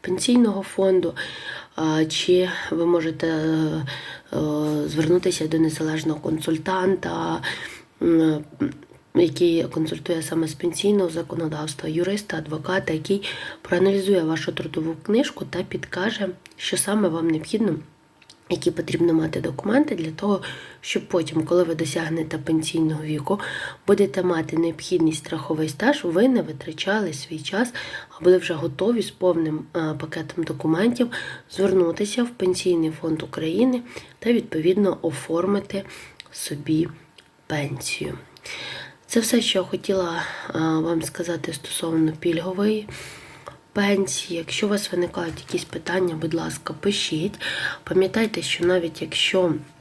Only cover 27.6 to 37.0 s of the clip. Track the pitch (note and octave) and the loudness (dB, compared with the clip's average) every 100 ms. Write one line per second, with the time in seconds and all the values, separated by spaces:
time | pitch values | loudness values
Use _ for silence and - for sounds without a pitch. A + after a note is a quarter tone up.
27.6 | B3 - - - - - E3+ F3+ F3+ D#3+ | -2 -2 -10 -12 -14 2 6 6 4 -4
28.6 | E3+ - F#3+ A#3+ F#3 - F#3 E3 D#3+ D#3 | -4 -2 0 0 -2 0 2 2 2 -2
29.6 | - F3 D#3 D3 D#3 E3+ D#3 - D#3+ C3+ | -4 -2 -2 -4 -6 -8 -8 -6 -6 -2
30.6 | D#3 D#3+ A3+ A#3+ A#3+ - - - - - | 2 4 4 2 0 -2 -10 -12 -14 0
31.6 | F#3+ F#3 E3+ E3 G#3 - A#3+ - F#3 F3+ | 4 6 4 2 -2 0 -2 0 0 2
32.6 | F#3 E3+ D#3+ D#3+ E3 D#3 - - D#3+ F3+ | 2 2 2 -2 -4 -4 -4 -4 -2 4
33.6 | B3+ B3 A#3+ - - - A3 A#3+ - D#3+ | 4 2 -4 -16 -18 -6 2 2 2 0
34.6 | D#3+ F#3+ G3 - E3 C3+ - E3 F#3 G3+ | 2 4 4 2 -2 -4 -2 0 2 0
35.6 | - G3 - - - - - - - C#3+ | -2 -8 -8 -16 -18 -20 -18 -10 -8 -6
36.6 | C#3+ D#3 E3 - | 0 0 0 -4